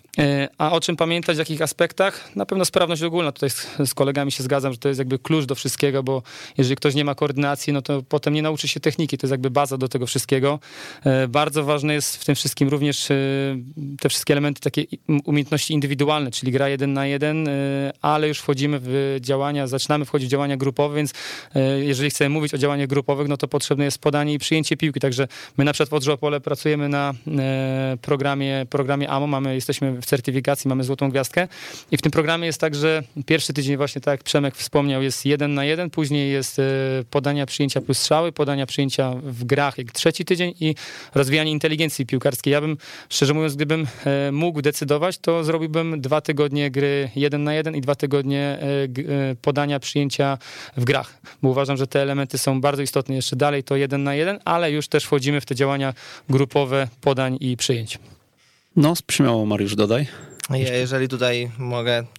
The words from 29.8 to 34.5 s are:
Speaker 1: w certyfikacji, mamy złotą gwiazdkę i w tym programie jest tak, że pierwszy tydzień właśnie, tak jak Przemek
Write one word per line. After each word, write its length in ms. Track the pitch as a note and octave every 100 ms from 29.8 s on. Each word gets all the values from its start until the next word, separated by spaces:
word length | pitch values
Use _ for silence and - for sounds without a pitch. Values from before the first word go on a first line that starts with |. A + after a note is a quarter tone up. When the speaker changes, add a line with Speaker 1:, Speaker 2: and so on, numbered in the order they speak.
| C#3 B2
Speaker 1:
w 40 | -
certyfikacji, 600 | C#3 C3+ C3 B2+ C#3 C3+
mamy 140 | C3
złotą 260 | B2+ C3+ C#3
gwiazdkę 380 | C3+ B2+ F3 F3+ - - - -
i 60 | C#3+
w 40 |
tym 100 | D#3
programie 340 | D#3+ D3+ E3 E3+
jest 160 | -
tak, 140 | D#3+ C#3+
że 280 | D#3 D#3 C3+ D3 C3
pierwszy 280 | D#3+ -
tydzień 240 | C#3+ C3+ C#3
właśnie, 240 | C#3+ C#3
tak 100 | D3
jak 120 | C3+
Przemek 320 | - D3 C#3